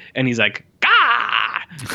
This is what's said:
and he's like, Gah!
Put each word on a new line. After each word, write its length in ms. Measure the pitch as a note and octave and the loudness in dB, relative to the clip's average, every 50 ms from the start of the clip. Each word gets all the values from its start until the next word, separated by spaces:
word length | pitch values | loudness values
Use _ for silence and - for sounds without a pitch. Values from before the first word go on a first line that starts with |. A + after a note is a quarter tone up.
| - - - | -10 -10 -6
and 120 | - C3 | -4 -2
he's 120 | B2+ A#2+ A2+ | -2 0 0
like, 260 | G#2+ G#2 G2+ - - _ _ _ | 0 0 -2 -4 -10 _ _ _
Gah! 800 | - E4+ A4 A#4 F#4 C4+ - A#2 A#2 - - A2+ G#2+ A2 - - - - - D3+ C3 - | 2 4 4 4 4 4 2 0 0 -2 -2 -2 -2 -2 -4 -8 -10 -10 -14 -14 -12 -10